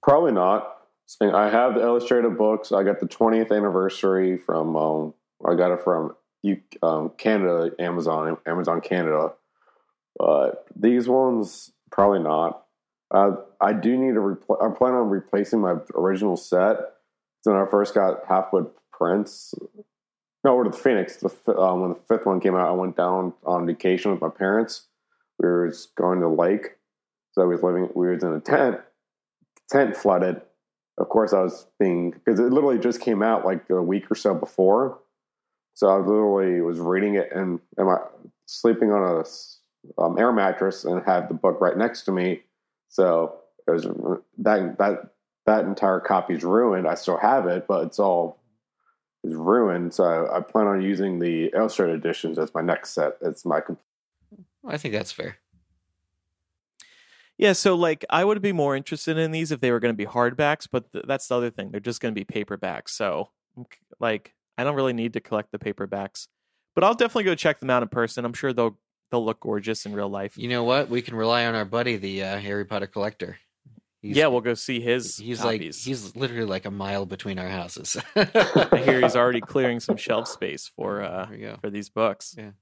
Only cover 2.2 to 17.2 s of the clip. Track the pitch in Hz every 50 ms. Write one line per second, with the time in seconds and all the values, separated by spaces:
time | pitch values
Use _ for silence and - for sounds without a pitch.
2.2 | 117 117 101 117 110 107 110 107 - - - 98 98 98 101 - - - - -
3.2 | 117 113 113 113 113 110 107 107 104 101 90 92 92 95 - - - 98 95 95
4.2 | 92 92 92 87 - - 85 82 80 80 80 80 78 78 78 78 78 78 76 _
5.2 | _ _ _ _ - 82 87 85 90 90 90 87 - 95 90 82 80 73 - _
6.2 | _ _ _ _ - 101 98 - _ _ - - - 82 80 78 78 80 - -
7.2 | - 110 110 104 95 90 87 85 82 85 - - 87 87 85 87 82 82 80 80
8.2 | 78 80 82 - _ 78 82 90 87 82 82 85 80 - 92 90 85 80 76 76
9.2 | 78 80 - _ _ _ _ _ _ _ _ _ _ _ _ _ _ _ _ -
10.2 | - - 78 71 67 64 - - - _ - - 101 113 123 123 120 120 127 131
11.2 | 131 131 123 117 104 95 - - - - _ _ _ _ - - 98 101 101 95
12.2 | 82 78 78 78 82 85 82 - _ _ _ _ _ _ _ _ _ _ - 95
13.2 | 98 101 92 - - - _ _ 98 101 107 107 90 110 123 127 131 131 120 110
14.2 | 101 98 95 95 - _ - - 95 110 - - 127 127 127 123 120 107 98 98
15.2 | 90 - - 101 101 - - 113 101 90 87 80 76 - - - 85 92 95 92
16.2 | 104 104 90 85 - - - 90 92 104 110 - - - - _ _ _ _ _